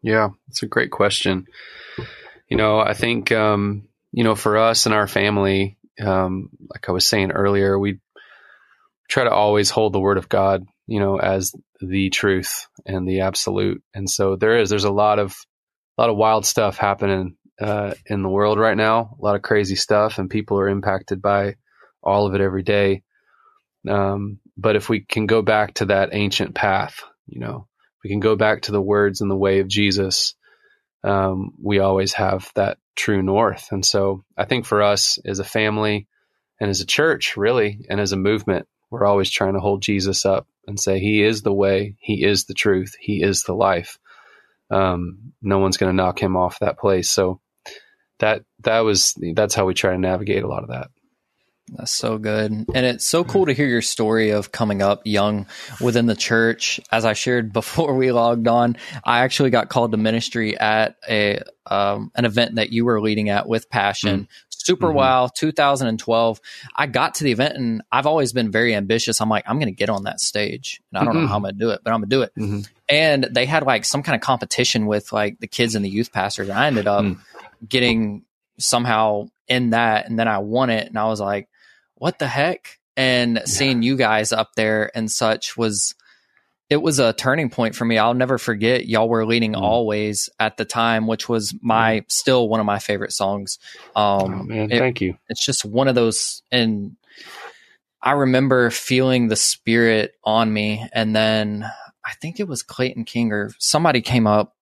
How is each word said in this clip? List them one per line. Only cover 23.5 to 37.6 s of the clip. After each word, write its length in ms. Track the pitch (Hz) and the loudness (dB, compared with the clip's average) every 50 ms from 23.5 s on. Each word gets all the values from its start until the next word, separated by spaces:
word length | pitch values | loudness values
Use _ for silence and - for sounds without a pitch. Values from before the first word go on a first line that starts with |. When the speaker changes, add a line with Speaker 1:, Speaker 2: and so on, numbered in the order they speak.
| _ _ _ _ _ _ _ - | _ _ _ _ _ _ _ -4
Speaker 1:
Um, 500 | 104 101 98 98 98 101 101 101 101 98 _ _ _ | -2 0 0 0 -2 -4 -6 -8 -10 -12 _ _ _
but 200 | - 98 110 107 | -2 0 2 2
if 120 | 104 98 - | 2 2 0
we 120 | 117 110 | -2 -2
can 260 | - _ - 113 107 | -2 _ -4 -2 0
go 160 | 104 110 113 104 | 2 2 2 4
back 320 | 98 110 107 107 101 - | 4 2 2 2 0 -2
to 120 | - 107 | -4 0
that 240 | 95 101 98 98 - - | 2 2 2 2 0 0
ancient 420 | 104 104 101 95 - 98 - - | -2 -2 0 0 -2 -4 -4 -2
path, 480 | - - 104 95 98 101 101 - - - - _ _ _ | -2 0 2 2 0 -2 -4 -8 -16 -20 -20 _ _ _
you 140 | - - 123 | -18 -14 -12
know, 260 | 120 113 - - 98 _ _ _ _ _ _ _ _ | -10 -10 -10 -12 -14 _ _ _ _ _ _ _ _
we 60 | 98 | -4
can 100 | 101 104 | -4 0
go 160 | 98 110 110 | 2 2 4
back 260 | 101 110 107 110 - - | 4 4 2 2 2 2
to 100 | - 104 | 2 2
the 80 | 104 | 2
words 400 | 95 98 104 104 104 101 95 - | 4 4 4 4 4 2 2 0
and 100 | 110 98 | -2 -2
the 60 | 98 | 0
way 220 | 95 98 98 98 98 | 2 2 4 4 2
of 100 | 95 95 | 2 0
Jesus, 680 | 98 104 104 101 92 98 98 95 - - - - - _ _ _ _ _ _ _ _ _ _ _ _ _ - | 0 2 2 2 2 0 0 -2 -2 -2 -2 -4 -6 _ _ _ _ _ _ _ _ _ _ _ _ _ -2
um, 500 | 98 101 98 95 95 95 95 98 98 - - | -2 0 2 0 0 0 -2 -6 -8 -10 -8
we 200 | - 101 101 98 | -4 0 2 2
always 320 | 98 98 95 95 98 98 - | 4 4 2 2 0 -2 -2
have 380 | - 104 95 98 95 - - _ | -2 -2 0 -2 -4 -6 -6 _
that 240 | - 98 101 95 _ _ _ _ | -2 0 0 -2 _ _ _ _
true 280 | - - - 107 98 95 | -6 -2 0 0 0 2
north. 460 | 95 95 104 117 104 92 - - - | 2 2 2 2 2 0 -4 -10 -8
And 140 | - 98 95 | -8 -2 -2
so 400 | - - 104 98 98 98 95 - _ _ | 0 0 2 0 0 -2 -4 -10 _ _
I 80 | - 90 | -6 -2
think 200 | 101 131 123 113 | -2 -2 -2 -2
for 180 | - 110 104 104 | 0 2 2 4
us 360 | 104 104 98 - - - - - | 4 2 2 0 -2 -2 -4 -4
as 140 | - 101 95 | -6 -6 -6
a 60 | 95 | -6
family 640 | - - 113 110 107 104 107 107 107 104 104 104 _ _ _ _ _ _ _ _ _ _ _ | -4 -2 0 0 0 0 0 0 0 -2 -2 -4 _ _ _ _ _ _ _ _ _ _ _
and 100 | 107 101 | -4 -2
as 100 | 98 95 | -2 -4
a 60 | 95 | -2
church, 500 | 92 - - 151 160 143 - - - - | -2 0 2 2 2 2 0 -4 -8 -4
really, 500 | - 101 110 123 127 | -2 0 2 2 2